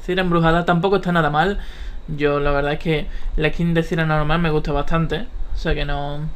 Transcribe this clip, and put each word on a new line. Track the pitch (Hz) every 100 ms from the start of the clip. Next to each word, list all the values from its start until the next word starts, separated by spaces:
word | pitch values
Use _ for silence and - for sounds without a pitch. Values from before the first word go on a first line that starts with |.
Cira | - 185
Embrujada, | 180 170 165 170
tampoco | 175 175 190 196
está | 180
nada | 175 151
mal. | 151 180 202 - - - - -
Yo | 147 147 143
la | 143
verdad | 143 143
es | 156
que | 175 151 - - - -
la | 151
skin | 151 170
de | 165
Cira | 165 165 160
normal | 156 151 165
me | 170
gusta | 151 156
bastante. | 143 143 165 160 151 117 - -
O | -
sea | 165
que | 147
no, | 143 143 143 147 156